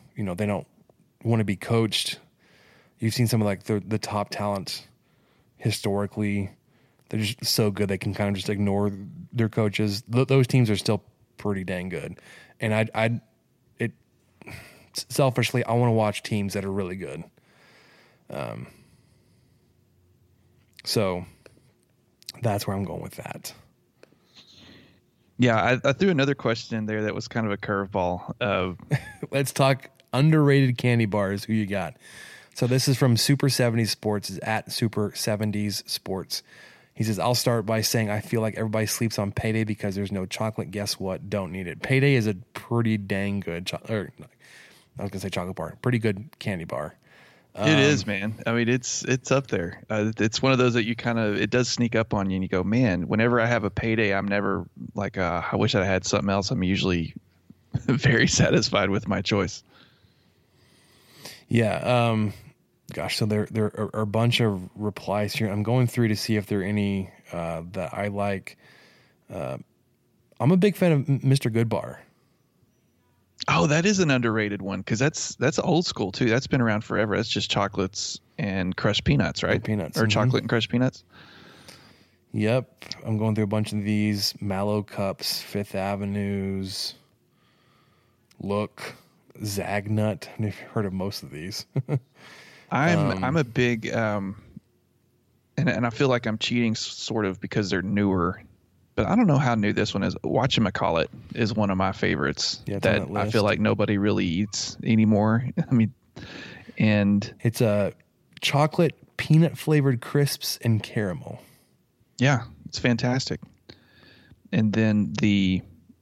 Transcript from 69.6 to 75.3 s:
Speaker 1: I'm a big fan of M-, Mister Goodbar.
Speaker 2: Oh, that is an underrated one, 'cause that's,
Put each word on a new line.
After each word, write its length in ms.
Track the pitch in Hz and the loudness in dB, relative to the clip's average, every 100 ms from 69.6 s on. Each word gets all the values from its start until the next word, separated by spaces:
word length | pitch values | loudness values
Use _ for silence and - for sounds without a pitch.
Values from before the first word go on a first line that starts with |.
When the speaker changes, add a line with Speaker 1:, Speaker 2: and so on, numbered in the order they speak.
| - _ _ _ _ _ _ - | -12 _ _ _ _ _ _ 0
Speaker 1:
I'm 140 | 123 | 4
a 40 | 185 | 6
big 200 | 208 - | 4 4
fan 160 | 180 | 4
of 160 | 143 131 | 4 2
M-, 100 | 135 | 2
Mister 260 | 135 135 123 | 4 4 2
Goodbar. 480 | 113 117 101 62 - - _ _ _ _ _ _ _ _ _ _ _ _ - - | 0 0 -2 -4 -12 -20 _ _ _ _ _ _ _ _ _ _ _ _ -8 0
Speaker 2:
Oh, 180 | 156 165 | 2 4
that 180 | 156 190 | 4 4
is 120 | 190 | 2
an 100 | 160 | 4
underrated 500 | 127 117 110 104 101 | 4 2 2 0 -2
one, 220 | 101 101 | -4 -6
'cause 160 | - 113 | -4 0
that's, 360 | 143 - - | 0 0 -8